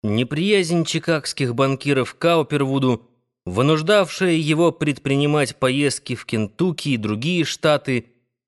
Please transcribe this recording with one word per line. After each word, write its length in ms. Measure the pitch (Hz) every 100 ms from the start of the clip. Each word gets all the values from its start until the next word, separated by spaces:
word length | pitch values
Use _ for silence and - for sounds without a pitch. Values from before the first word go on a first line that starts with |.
Неприязнь 800 | 107 107 123 147 190 202 170 175
чикагских 680 | 160 165 165 160 - - 131
банкиров 600 | 120 135 135 143 135 120
к 40 | -
Каупервуду, 920 | 170 170 147 143 135 135 131 113 _ _ _ _ -
вынуждавшая 840 | 90 135 156 160 208 190 - 190
его 400 | 165 151 156 170
предпринимать 840 | - 147 135 135 139 147 147 135 -
поездки 580 | 131 131 143 - -
в 120 | 123 -
Кентукки 640 | 113 104 - 180 160 147
и 60 | 123
другие 480 | 104 107 139 180
штаты, 680 | 151 - 156 147 - 127 - _ _ _